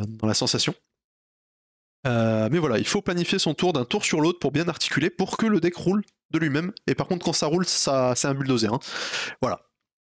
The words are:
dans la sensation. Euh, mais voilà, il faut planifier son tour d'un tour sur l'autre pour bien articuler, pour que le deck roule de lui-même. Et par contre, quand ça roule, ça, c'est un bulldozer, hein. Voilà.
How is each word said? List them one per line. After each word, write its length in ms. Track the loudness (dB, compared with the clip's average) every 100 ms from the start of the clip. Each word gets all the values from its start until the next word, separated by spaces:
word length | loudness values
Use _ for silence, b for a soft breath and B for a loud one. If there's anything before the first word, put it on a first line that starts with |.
| -4
dans 200 | -2 0
la 60 |
sensation. 400 | 0 0 0 0 -4 _ _ _ _ _ _ _ _ _ _ _ _ -2
Euh, 420 | 2 2 2 2
mais 80 | 2
voilà, 180 | 2 0
il 80 | 0
faut 160 | -2
planifier 380 | -2 -2 0 0
son 160 | 0 0
tour 180 | 0
d'un 100 | 0
tour 220 | -2 -2 0
sur 160 | 2
l'autre 160 | 2 2
pour 140 | -2
bien 160 | 0 -2
articuler, 420 | -4 -2 0 0
pour 280 | -2 -4 0
que 100 | 2
le 120 | 4
deck 160 | 2 0
roule 280 | 0 0 -2 _ -6
de 80 | -2
lui-même. 340 | 0 0 -2 -6 -4
Et 80 |
par 140 | -2 -2
contre, 180 | -2 0
quand 80 |
ça 140 | 0 0
roule, 180 | 0 0
ça, 480 | 0 2 2 2 2
c'est 120 | 0
un 80 | -2
bulldozer, 360 | 0 2 2
hein. 80 | 0 B B B B B B
Voilà. 260 | -4 -4 _ _ _ _ _